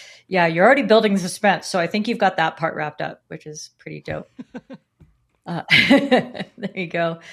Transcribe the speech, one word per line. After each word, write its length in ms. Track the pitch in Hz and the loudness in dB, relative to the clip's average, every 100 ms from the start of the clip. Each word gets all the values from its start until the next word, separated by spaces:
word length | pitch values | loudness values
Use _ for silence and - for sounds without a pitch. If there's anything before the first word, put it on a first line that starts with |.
| - - - | -20 -20 -4
yeah, 200 | 185 170 | 0 2
you're 180 | 165 202 | 4 6
already 160 | 277 | 6
building 360 | 208 220 220 196 | 6 4 4 0
suspense. 500 | 175 - 208 170 - | -2 -2 0 0 -2
So 120 | 190 | -2
I 60 | 170 | -2
think 220 | 208 214 | -2 -4
you've 100 | 233 | 0
got 200 | 190 185 | 0 0
that 200 | 160 - | -2 -2
part 160 | 160 - | -6 -4
wrapped 240 | 151 - | -8 -8
up, 200 | 151 - _ | -10 -12 _
which 180 | 160 - | -18 -16
is 240 | 151 - _ | -18 -18 _
pretty 220 | - 151 | -16 -14
dope. 280 | 147 156 - - 254 | -10 -10 -12 -18 -20
<laughs> 240 | - - 262 _ _ _ _ _ _ - | -20 -20 -20 _ _ _ _ _ _ -10
Uh, 160 | 170 - | -8 -2
<laughs> 220 | - - | 0 4
there 560 | 277 277 247 - - - - 196 | 4 4 0 0 -8 -14 -12 -12
you 140 | - 170 | -8 -8
go. 320 | 170 170 165 - | -4 -4 -4 -12